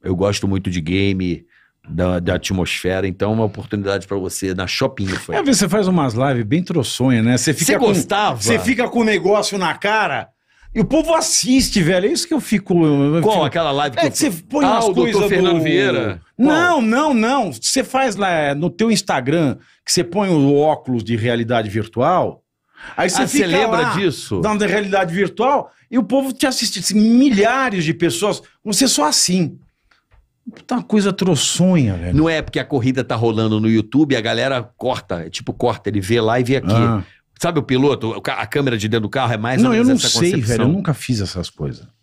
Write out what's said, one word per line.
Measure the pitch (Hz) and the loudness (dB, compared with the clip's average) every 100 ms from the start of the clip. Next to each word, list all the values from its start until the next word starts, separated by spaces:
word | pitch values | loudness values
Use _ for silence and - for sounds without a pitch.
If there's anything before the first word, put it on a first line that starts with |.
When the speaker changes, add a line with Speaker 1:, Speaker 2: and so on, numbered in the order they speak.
Speaker 1:
Eu | 85 90 | -4 -2
gosto | 98 101 98 | -2 -2 -2
muito | 98 98 | -2 -4
de | 90 | -6
game, | 78 92 101 95 90 82 _ _ _ _ - | -2 -2 0 -2 -2 -4 _ _ _ _ -12
da, | 80 90 90 | -4 -2 0
da | 87 90 | -2 -4
atmosfera, | - 95 85 - 90 95 95 | -2 -2 -2 -4 -4 -2 -4
então | 92 101 | -4 -2
é | |
uma | 110 110 | 0 -2
oportunidade | 104 104 104 98 101 92 | -4 -8 -6 -2 -4 -4
pra | 101 | -6
você | 92 - 95 | -6 -6 -6
na | 92 90 | -4 -6
Shopping | - 135 - 98 | -2 -4 -2 -6
Info. | 92 - | -6 -6
Speaker 2:
É, | - | -4
você | 285 240 196 | 0 0 0
faz | 202 185 | 0 0
umas | 185 139 | 0 0
lives | 110 135 127 107 | 0 0 0 -2
bem | 147 | -2
tronçonha, | 180 170 113 - 127 120 | -2 -2 -2 0 2 2
né? | 113 123 | 2 2
Você | 156 | 0
fica | 151 165 | -2 0
Speaker 1:
Você | 202 | 2
Speaker 2:
com, | 220 | 2
Speaker 1:
gostava? | 190 - 202 208 127 | 0 0 0 0 -2
Speaker 2:
você | 104 113 | -2 0
fica | 92 233 240 | 0 -2 -2
com | 233 | 0
o | |
negócio | 220 202 170 208 202 202 | 0 0 2 2 0 -2
na | 175 | -4
cara... | 147 202 214 190 131 98 _ _ _ - | -2 -2 0 -2 -4 -8 _ _ _ -10
e | - | -2
o | 214 | 0
povo | 302 311 | 2 2
assiste, | 320 320 - 196 262 233 208 | 0 0 -2 2 2 2 2
velho. | 160 185 196 | 2 2 0
É | |
isso | 330 - | -2 -2
que | |
eu | 311 | -4
fico, | - 208 196 175 160 | 0 -2 2 2 4
eu | 143 139 160 | 4 2 2
Speaker 1:
Qual? | 185 208 | 2 2
Speaker 2:
fico | 143 | 0
Speaker 1:
Aquela | 175 160 | 0 -2
live | 139 147 127 | 0 -2 0
que | |
Speaker 2:
É | 320 | -2
Speaker 1:
eu | |
Speaker 2:
que | - | 0
você | 302 | -2
põe | 170 - 277 269 | -4 -6 0 2
Speaker 1:
Ah, | 226 | 2
Speaker 2:
umas | 226 | 2
Speaker 1:
o | |
doutor | 190 240 | 2 2
Speaker 2:
coisas | 214 202 | 2 2
Speaker 1:
Fernando | 180 185 170 | 2 2 2
Speaker 2:
do | |
Speaker 1:
Vieira? | 160 - - - 117 90 - - | 2 2 2 0 -2 -6 -14 0
Qual? | 254 | 2
Speaker 2:
Não, | 311 349 330 | 4 2 2
não, | 226 233 311 | 2 2 2
não. | 247 220 277 208 | 2 2 0 -2
Você | 127 - - | -4 -4 -2
faz | 247 262 269 196 | -2 0 -2 0
lá, | 196 | -2
é, | 170 147 143 | 0 0 -2
no | 170 | -4
teu | - 226 | 0 0
Instagram, | 220 - 160 123 160 151 113 - _ - | 0 0 -2 2 2 2 -2 -10 _ -4
que | |
você | - | -2
põe | 175 180 196 | 0 0 2
o | 165 139 143 | 4 4 4
óculos | 151 147 - 123 | 4 0 -2 -4
de | 95 117 | -2 -2
realidade | 117 120 113 120 107 | 0 0 0 0 0
virtual, | 107 101 - 135 180 117 76 _ _ _ _ - - | -4 -4 -2 0 2 0 -6 _ _ _ _ -16 -2
aí | 160 | -2
você | - | 0
Speaker 1:
Ah, | 254 | 0
você | 285 | 0
Speaker 2:
fica | 190 | 0
Speaker 1:
lembra | - 175 226 | 2 0 0
Speaker 2:
lá, | - 190 | 0 0
Speaker 1:
disso? | 190 135 - 98 | -2 -4 -6 -2
Speaker 2:
dando | 196 208 202 | 0 0 0
realidade | 190 202 196 180 | 0 0 0 0
virtual, | 170 190 - 240 277 - _ _ | -2 -4 0 0 0 -2 _ _
e | 240 | -4
o | |
povo | 190 262 269 | 0 0 -2
te | - 294 | -2 -2
assiste, | 254 214 - | 0 -4 -4
assim, | 165 202 | -2 2
milhares | 220 240 285 208 208 254 262 196 | 4 6 4 4 2 2 0 -2
de | 151 | -2
pessoas, | 165 165 170 208 185 - _ | 0 0 0 -2 -4 -8 _
você | - 196 262 | -6 0 2
só | - 294 | 2 0
assim. | 277 - 185 156 - _ _ _ _ _ _ _ _ - - | 0 0 0 0 -4 _ _ _ _ _ _ _ _ -20 -20
Puta, | - 254 | -6 -6
uma | |
coisa | - 214 202 | 0 0 2
tronçonha, | 190 185 151 - - 180 180 120 92 | 0 0 0 0 2 4 4 2 0
velho. | 85 107 | 0 2
Speaker 1:
Não | 160 | 2
é | 156 | 0
porque | - 151 | -2 -6
a | 127 | -2
corrida | 139 117 131 | -2 0 -2
tá | 117 120 | -2 0
rolando | 117 110 110 107 | 0 2 2 2
no | 110 | 2
YouTube, | 113 107 139 156 127 | 2 2 2 2 2
a | |
galera | 113 113 127 131 113 _ | 0 -2 -2 -4 -6 _
corta, | 120 123 - 87 82 | -6 -6 -6 -8 -8
é | |
tipo, | - - | -12 -10
corta, | - 120 110 - | -2 -2 -2 -4
ele | 104 | -4
vê | 95 117 | 0 0
lá | 110 120 | 2 0
e | |
vê | 120 135 | 0 0
aqui. | 98 | 2
Speaker 2:
Ah. | 110 117 110 95 _ _ _ | 2 2 0 -4 _ _ _
Speaker 1:
Sabe | 165 165 | -4 -2
o | |
piloto? | - 127 143 127 110 | 0 2 2 0 -4
O | 101 | -6
ca-, | - 127 | -6 -6
a | 110 | -4
câmera | 147 139 117 | -2 -2 -2
de | 107 | -2
dentro | 117 | -2
do | 101 | -2
carro | 135 123 | -2 -2
é | 113 | -2
mais | 113 131 | -2 2
Speaker 2:
Não, | 247 | 2
Speaker 1:
ou | 226 | 4
menos | 247 | 4
Speaker 2:
eu | |
não | 262 | 2
Speaker 1:
essa | - | 0
Speaker 2:
sei, | 226 196 | 0 2
Speaker 1:
concepção. | 185 110 117 | 0 0 2
Speaker 2:
velho, | 117 | 2
eu | |
nunca | 180 175 147 | 0 0 -4
fiz | - 120 | -2 -2
essas | 92 90 85 | -2 -6 -10
coisas. | _ 73 64 - _ | _ -10 -10 -18 _